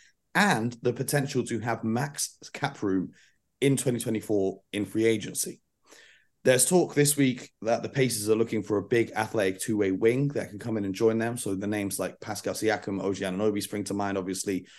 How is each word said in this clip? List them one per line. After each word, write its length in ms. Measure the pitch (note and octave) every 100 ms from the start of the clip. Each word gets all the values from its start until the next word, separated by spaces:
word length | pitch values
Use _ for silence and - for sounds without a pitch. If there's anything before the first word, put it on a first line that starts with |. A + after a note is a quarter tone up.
| _ _ _ E3
and 380 | G3+ A#2+ A#2 -
the 100 | B2
potential 520 | A2+ B2 C#3+ C3 -
to 140 | - A2
have 240 | A#2 A2
max 560 | A2 A#2+ D3 - - - -
cap 280 | - C#3 -
room 300 | G2+ F#2+ E2+ - _ _ _ -
in 160 | C#3 B2+
twenty 220 | C3 A#2
twenty-four 640 | A#2+ A2 - G#2 F#2+ F#2+ -
in 120 | G#2
free 200 | G2 A2
agency. 560 | A2+ A2+ - - - - _ _ _ - - _ _ _
There's 220 | B2+ B2
talk 300 | - F3+ D3
this 240 | D3 C#3+ D3
week 320 | C3 A#2+ - -
that 220 | G#2+ A2+
the 60 | -
Pacers 420 | C#3 B2+ G#2+ G#2
are 40 |
looking 280 | A2 A2+ A2
for 160 | G2 G2+
a 40 |
big 300 | G2 A#2 G#2+
athletic 460 | G#2+ A2 A2+ F#2+ F#2+
two-way 300 | - G#2 G2
wing 380 | F#2 A2+ B2+ C#3+
that 200 | A#2 F#2+
can 100 | G#2
come 200 | A#2 G#2+
in 80 | G2
and 80 |
join 240 | F#2+ A2+ A2+
them. 180 | A#2 A#2+
So 180 | G#2+
the 120 | F#2+ G#2
names 320 | G#2 G2 F#2+
like 200 | F#2 -
Pascal 360 | - G#2 G2
Siakam, 480 | F#2 G#2+ G2+ G#2 G2
O 100 | F#2+
G 120 | G2
Anunoby 380 | G2 F#2 G#2+ G#2
spring 220 | - G#2
to 100 | F#2+
mind, 220 | G2+ G2+ G2
obviously, 500 | F#2 F#2 G#2 F#2 -